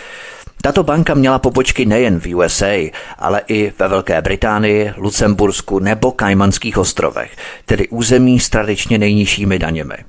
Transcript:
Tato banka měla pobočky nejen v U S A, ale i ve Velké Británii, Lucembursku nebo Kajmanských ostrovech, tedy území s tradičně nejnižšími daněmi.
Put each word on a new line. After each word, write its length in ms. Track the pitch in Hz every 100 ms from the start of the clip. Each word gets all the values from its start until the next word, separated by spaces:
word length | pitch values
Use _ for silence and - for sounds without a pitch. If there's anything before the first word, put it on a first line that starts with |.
| - - - - - -
Tato 220 | 139 147
banka 300 | 147 156 165
měla 260 | 143 131 131
pobočky 460 | 127 120 131 - 113
nejen 340 | 107 120 85
v 160 | 87 87
U 60 |
S 200 | 85 -
A, 300 | 98 101 78 - - -
ale 220 | 80 98 -
i 260 | 107 104 -
ve 80 | 95
Velké 340 | 95 - 80
Británii, 720 | 80 95 113 107 107 104 104 101
Lucembursku 840 | 98 - 107 101 104 - - 95
nebo 320 | 95 110 123
Kajmanských 680 | - 101 98 98 - 113 101
ostrovech, 600 | 90 - 71 - 60 - - - -
tedy 220 | 107 95
území 520 | 113 117 127 127 123
s 100 | -
tradičně 480 | 113 104 101 - 113
nejnižšími 600 | 104 104 101 - 101 92
daněmi. 360 | 80 80 71 -